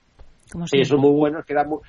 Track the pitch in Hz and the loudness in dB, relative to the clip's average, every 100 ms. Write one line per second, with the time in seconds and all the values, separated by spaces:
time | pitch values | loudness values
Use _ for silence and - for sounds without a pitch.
0 | _ _ - _ _ 170 170 139 131 143 | _ _ -20 _ _ -12 -2 0 2 2
1 | 143 147 151 160 - 147 147 151 | 4 4 0 -2 -6 -4 -4 -6